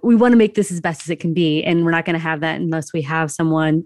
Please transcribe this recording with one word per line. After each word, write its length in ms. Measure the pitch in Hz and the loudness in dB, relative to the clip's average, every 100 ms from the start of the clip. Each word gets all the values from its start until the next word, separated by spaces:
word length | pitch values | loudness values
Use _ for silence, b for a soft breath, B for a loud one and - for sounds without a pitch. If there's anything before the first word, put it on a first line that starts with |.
we 100 | 233 | 2
wanna 220 | 233 247 240 | 4 6 6
make 180 | 214 | 4
this 160 | 214 202 | 2 -2
as 100 | 175 | -4
best 220 | 170 160 | -6 -6
as 80 | - | -8
it 80 | 160 | -6
can 160 | 175 | -4
be. 300 | 165 165 151 | 0 0 0
And 200 | - 170 | 0 0
we're 60 | 165 | 2
not 140 | 165 | 0
gonna 160 | 165 165 | -2 -4
have 220 | 160 156 | -4 -4
that 180 | 160 156 | -4 -4
unless 320 | 170 160 151 | -4 -4 -4
we 100 | 165 | -6
have 300 | 139 160 160 | -4 -4 -4
someone 500 | - 160 160 156 156 | -2 0 0 0 0